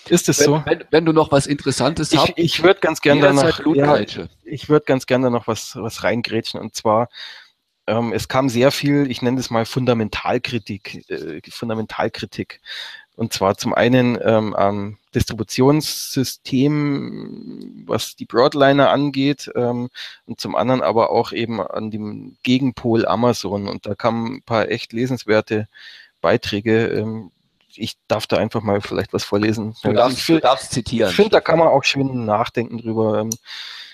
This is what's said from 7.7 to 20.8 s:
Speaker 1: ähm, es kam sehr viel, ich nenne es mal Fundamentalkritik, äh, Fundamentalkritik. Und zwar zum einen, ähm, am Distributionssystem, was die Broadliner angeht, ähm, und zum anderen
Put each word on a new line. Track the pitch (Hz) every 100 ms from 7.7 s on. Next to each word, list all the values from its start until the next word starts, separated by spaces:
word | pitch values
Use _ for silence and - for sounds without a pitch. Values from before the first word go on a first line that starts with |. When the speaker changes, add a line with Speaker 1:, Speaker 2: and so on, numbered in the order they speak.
| _ -
Speaker 1:
ähm, | 113 117
es | 107 -
kam | 131 135
sehr | 117 135
viel, | - 143 143 139
ich | 117
nenne | 123 131
es | 117
mal | 117 113
Fundamentalkritik, | 135 123 117 104 - 85 123 - 120 - 98 - - -
äh, | 90 80 78 -
Fundamentalkritik. | - 117 110 107 - 113 - 110 - - - - - - - _ -
Und | 113
zwar | - 95 -
zum | 117
einen, | - 117 127 123 117
ähm, | 107 110 107 -
am | 98 104 101 104 _ 117
Distributionssystem, | - 113 110 - 131 151 - - - 139 127 - - 131 143 151 147 139 120 107 - - - - 50 53 -
was | 113 - -
die | 117
Broadliner | 113 143 147 135 143 127
angeht, | 120 143 135 139 143 - -
ähm, | 120 120 123 - - - -
und | 113
zum | 110 -
anderen | 110 131